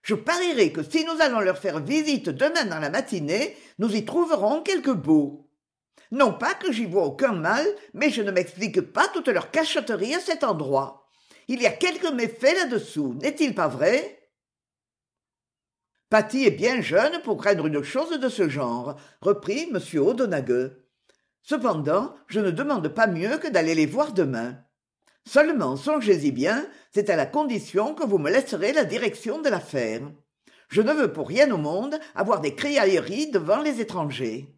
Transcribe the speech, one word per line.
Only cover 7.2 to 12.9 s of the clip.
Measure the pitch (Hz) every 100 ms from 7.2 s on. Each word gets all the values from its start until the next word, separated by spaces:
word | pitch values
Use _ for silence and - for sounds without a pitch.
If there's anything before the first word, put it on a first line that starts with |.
| 262
mal, | 190 160 226 339 415 -
mais | - 285
je | 240
ne | 202
m'explique | 185 175 180 220 185
pas | - - 381
toute | 349 262
leur | 185 -
cachotterie | 311 320 - 226 208 214 330
à |
cet | 359 330 254
endroit. | 175 139 135 117 - _ _ _ - -
Il | 247
y | -
a |
quelque | - 359 - 339
méfait | 262 233 - 262 359
là-dessous, | 320 233 -